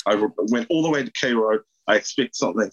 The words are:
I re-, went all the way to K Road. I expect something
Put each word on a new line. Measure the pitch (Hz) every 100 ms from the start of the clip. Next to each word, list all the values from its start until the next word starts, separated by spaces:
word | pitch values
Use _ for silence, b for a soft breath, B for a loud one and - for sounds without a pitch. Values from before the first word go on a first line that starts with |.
| -
I | 104
re-, | 107 - 104
went | 120 117
all | 160
the | 160
way | 151
to | 120
K | - 135
Road. | 117 110 110 - _ -
I | 107
expect | - - 120 -
something | 120 92 104